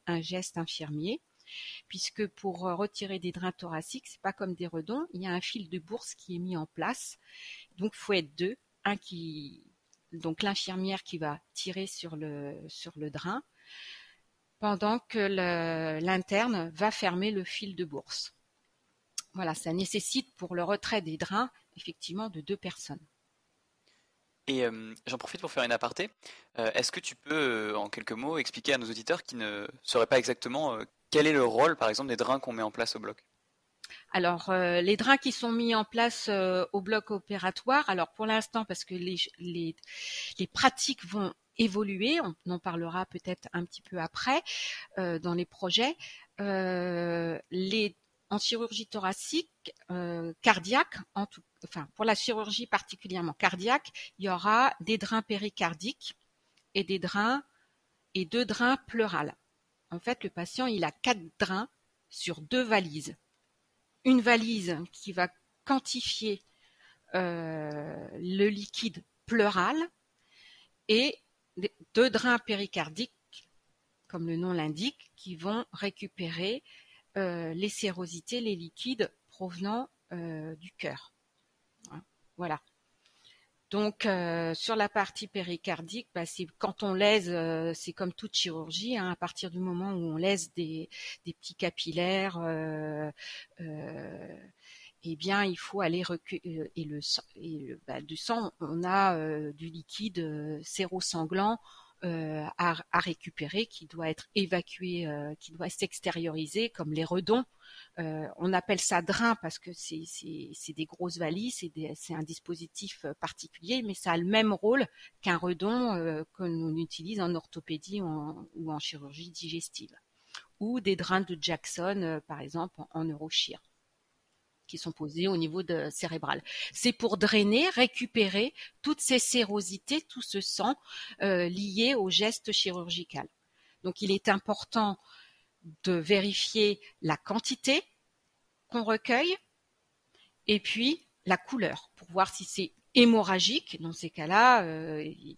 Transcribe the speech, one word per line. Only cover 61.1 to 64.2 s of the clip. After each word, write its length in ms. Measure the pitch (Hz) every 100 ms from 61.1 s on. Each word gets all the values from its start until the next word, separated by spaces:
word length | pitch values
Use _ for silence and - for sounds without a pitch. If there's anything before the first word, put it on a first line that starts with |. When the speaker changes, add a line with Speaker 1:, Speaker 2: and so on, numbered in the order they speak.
| 226 165 -
Speaker 1:
drains 300 | 185 190 240 _ _ _ _
sur 300 | - - 160
deux 220 | 151 254
valises. 540 | 240 214 175 151 156 170 _ _ _ _ _ _ _ _
Une 160 | 254 254